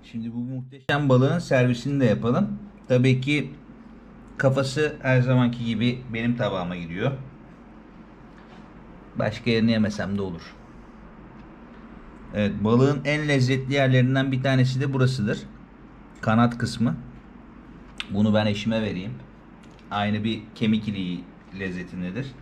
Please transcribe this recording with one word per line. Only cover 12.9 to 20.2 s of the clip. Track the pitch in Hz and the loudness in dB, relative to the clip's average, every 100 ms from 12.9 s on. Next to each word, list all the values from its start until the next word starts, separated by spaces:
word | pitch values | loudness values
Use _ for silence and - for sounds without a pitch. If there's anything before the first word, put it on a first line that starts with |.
| 143 143 | 2 0
en | 151 151 | -2 2
lezzetli | 139 127 135 131 | 2 2 0 0
yerlerinden | 139 131 127 123 135 135 | 0 4 4 4 2 0
bir | 131 | 0
tanesi | 135 131 127 131 | 2 2 2 0
de | 139 | -2
burasıdır. | 135 127 - 101 - - - - - - - - - | 2 0 0 -4 -4 -8 -20 -20 -20 -20 -20 -20 -6
Kanat | - 110 120 - | 0 2 2 0
kısmı. | 113 - 120 165 - - - - - - - - - - - | -6 -2 -2 -2 -10 -18 -20 -20 -20 -20 -20 -20 -20 -16 -6
Bunu | 196 214 | 0 2
ben | 107 107 | 2 2
eşime | 104 113 113 | -2 -2 -2
vereyim. | 104 90 101 127 - - - - - - - | -4 -6 -10 -12 -18 -20 -20 -20 -20 -20 -8
Aynı | 101 104 107 | -4 -2 -2